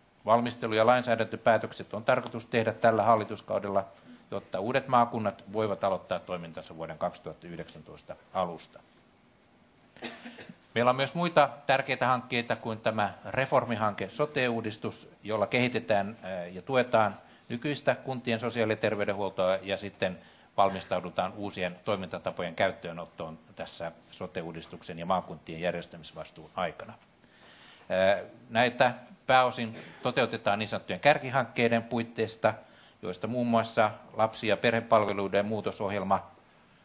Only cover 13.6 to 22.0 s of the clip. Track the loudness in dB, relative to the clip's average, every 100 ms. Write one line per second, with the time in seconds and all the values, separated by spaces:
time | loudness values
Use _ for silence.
13.6 | 2 0 -2 -2 -6 -2 -2 0 0 0
14.6 | -4 -6 -8 -8 -16 -14 -4 0 2 2
15.6 | 2 0 2 2 0 -6 -8 -8 -8 -10
16.6 | 0 0 4 4 2 0 -14 -20 -10 -6
17.6 | -4 -2 -2 -2 -4 -6 -2 -2 -2 0
18.6 | 0 2 0 0 -2 -2 -4 0 2 2
19.6 | -2 -6 -6 -4 -4 -4 -14 -20 -4 2
20.6 | 2 2 -4 -4 -2 -4 -4 -4 -8 -4
21.6 | -4 -4 -4 -4